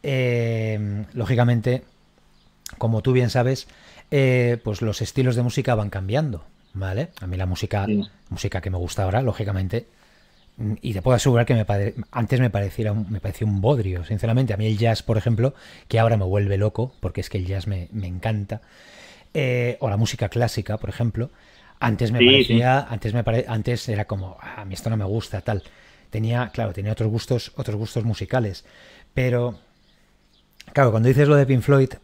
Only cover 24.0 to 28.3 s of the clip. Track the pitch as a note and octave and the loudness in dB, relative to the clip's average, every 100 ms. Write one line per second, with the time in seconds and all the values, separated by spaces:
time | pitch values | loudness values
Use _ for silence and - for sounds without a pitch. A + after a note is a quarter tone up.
24 | G#2 G2 F#2 F2+ - - G2 F#2 - A2 | -4 -6 -8 -14 -16 -14 -12 -8 -4 -2
25 | F#2+ A2 - G2 - G2+ - - - - | -2 -4 -4 -8 -4 -6 -6 -20 -20 -20
26 | _ A2 A2+ A#2+ A#2+ - A2 F2+ G2+ A2+ | _ -4 0 0 -2 -4 -4 -4 -4 -2
27 | A2+ A2 - B2 - - A#2+ G#2 A2 - | 0 -2 -2 -2 -2 -10 -6 -4 -4 -2
28 | A2+ G#2 G2 | -2 -4 -2